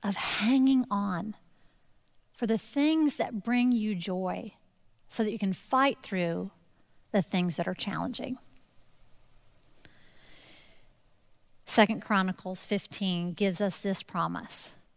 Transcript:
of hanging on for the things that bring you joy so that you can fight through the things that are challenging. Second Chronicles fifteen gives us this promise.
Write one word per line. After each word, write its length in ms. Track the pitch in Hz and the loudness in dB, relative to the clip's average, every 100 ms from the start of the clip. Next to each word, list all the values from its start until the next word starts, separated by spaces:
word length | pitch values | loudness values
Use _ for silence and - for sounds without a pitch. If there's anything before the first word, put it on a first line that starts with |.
of 120 | 202 | -4
hanging 680 | 196 - - 208 269 262 262 247 | -4 -4 0 4 6 6 4 2
on 440 | 202 202 180 208 214 _ _ - _ _ _ _ _ _ | -2 0 -2 -4 -10 _ _ -20 _ _ _ _ _ _
for 120 | - 226 | -6 0
the 120 | 220 | 0
things 580 | - 285 294 320 302 - | 0 2 4 4 4 2
that 260 | - 233 | -2 -4
bring 300 | 190 247 247 | 0 2 4
you 220 | 240 214 | 2 0
joy 580 | 196 170 185 185 185 202 - _ _ _ _ - | -2 -4 -4 -2 -4 -8 -14 _ _ _ _ -14
so 140 | - | -2
that 80 | 220 | -2
you 80 | 208 | 0
can 140 | 196 | -2
fight 500 | 185 - 254 277 - | -2 0 4 4 2
through 480 | - 190 175 170 185 _ _ _ _ - _ | -4 -2 0 -2 -6 _ _ _ _ -20 _
the 100 | 208 | 0
things 340 | 180 185 180 160 | 2 0 0 0
that 120 | 180 | -4
are 60 | |
challenging. 640 | 185 - 165 170 - - 262 - - _ - - - - - - - - _ - - - - - - - - - - - - - _ _ _ _ - _ - - | -4 -6 -4 -6 -6 -8 -10 -12 -20 _ -20 -20 -20 -20 -20 -20 -20 -20 _ -20 -20 -20 -20 -20 -20 -20 -20 -20 -20 -20 -20 -20 _ _ _ _ -20 _ -20 0
Second 360 | - 208 226 | 4 6 4
Chronicles 640 | - 208 185 185 - 185 - | -2 0 0 -4 -8 -8 -4
fifteen 680 | 202 - - 190 175 175 | -4 -4 -6 -2 -2 -4
gives 280 | 165 202 175 | 0 0 2
us 200 | 208 180 | 0 0
this 220 | 196 190 | -2 -4
promise. 720 | - 180 165 170 170 - - - - | -4 -4 -4 -4 -6 -4 -6 -8 -20